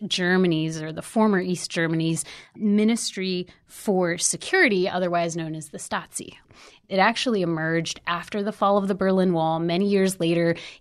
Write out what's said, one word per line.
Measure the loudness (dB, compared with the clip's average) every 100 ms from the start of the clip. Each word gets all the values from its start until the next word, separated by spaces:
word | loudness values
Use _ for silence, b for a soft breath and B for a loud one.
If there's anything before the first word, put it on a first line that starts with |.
| -6
Germany's, | -2 2 4 4 2 -2 -4
or | -8
the | -10
former | -4 2 4 2
East | 0 -4 -4
Germany's, | -2 0 0 0 -2 -4 B B -4
Ministry | 0 2 2 0 -4 -6 -4 -4 -6 b b
for | -8 -2 0 0 0
Security, | -2 -4 0 2 4 2 0
otherwise | -2 -2 0 -2
known | -4 -6
as | -8 -12
the | -14
Stasi. | -8 -8 -8 -12 -14 -18 _ B B B -4
It | 2
actually | 4 2 0 0
emerged | 0 0 0 -2 -2 -6 -6
after | -6 -6 -6
the | -4
fall | 0 2 4
of | 2
the | 0
Berlin | 2 4 4
Wall, | 2 2 0
many | 0 0 2
years | 2 2 0
later, | 0 2 2 0 B B